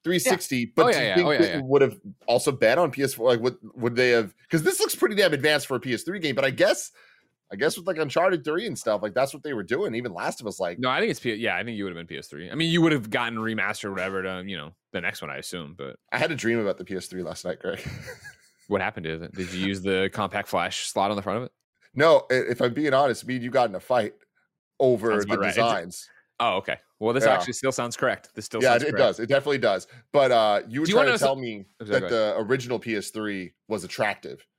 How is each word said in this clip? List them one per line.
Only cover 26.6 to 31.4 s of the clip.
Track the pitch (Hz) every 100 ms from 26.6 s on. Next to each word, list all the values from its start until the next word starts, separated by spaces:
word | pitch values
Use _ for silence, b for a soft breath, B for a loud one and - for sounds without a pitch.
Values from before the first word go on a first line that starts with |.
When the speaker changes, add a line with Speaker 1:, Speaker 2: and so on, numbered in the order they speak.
| - - _ _
Speaker 2:
Well, | 110
this | 123
Speaker 1:
Yeah. | 113
Speaker 2:
actually | 98 123
still | 117 135
sounds | 131 120 -
correct. | 131 98 -
This | -
still | - 113
Speaker 1:
Yeah, | 127
Speaker 2:
sounds | 120
Speaker 1:
it | 147
Speaker 2:
correct. | -
Speaker 1:
does. | 120 92
It | 117
definitely | 139 143 139
does. | 113 95 - B _
But, | 147 131
uh, | 117 107 101 113
you | 127
were |
Speaker 2:
Do | 156
you |
Speaker 1:
trying | 214 135
Speaker 2:
wanna |
Speaker 1:
to |
Speaker 2:
s-, | 226
Speaker 1:
tell | 139
me | 135